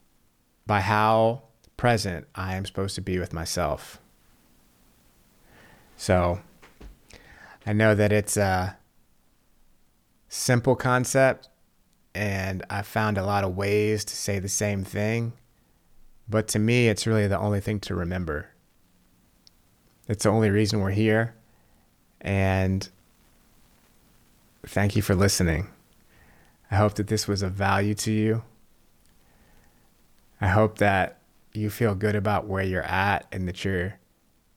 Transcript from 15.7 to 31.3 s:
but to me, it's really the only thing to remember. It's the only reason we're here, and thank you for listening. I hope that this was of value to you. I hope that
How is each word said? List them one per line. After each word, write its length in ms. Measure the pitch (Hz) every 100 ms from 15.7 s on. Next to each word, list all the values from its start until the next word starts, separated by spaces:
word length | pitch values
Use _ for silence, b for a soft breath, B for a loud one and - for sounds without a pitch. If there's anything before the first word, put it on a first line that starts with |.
| _ _ - - - -
but 180 | 107 107
to 100 | 107
me, 280 | 110 123 117
it's 180 | 101 117
really 220 | 110 101
the 100 | 95
only 220 | 107 101
thing 200 | 113 104
to 140 | - 92
remember. 540 | 87 92 85 76 - _ _ _ _ _ _ _ _ _ _ _ _ _ _ _ -
It's 160 | 104
the 60 | 110
only 200 | 110 110
reason 300 | 101 107 107
we're 120 | 98
here, 440 | 98 110 110 113 - b b b b b _ _ _
and 680 | - 98 95 95 95 95 - - _ _ _ _ _ _ _ _ _ _ _ _ _ _ _ _ -
thank 300 | - 101 107
you 60 |
for 120 | 101
listening. 540 | 95 98 - 90 80 104 - _ _ b b b b b b _
I 40 | 98
hope 200 | 104 104
that 120 | 98
this 200 | 107 -
was 140 | 101
of 100 | 98
value 420 | 95 98 98 104 107
to 160 | -
you. 320 | 110 110 113 - _ _ _ _ _ _ b b b b b b b b _ _ _ _ _
I 60 | 101
hope 320 | 104 107 -
that 400 | 101 95 90 - _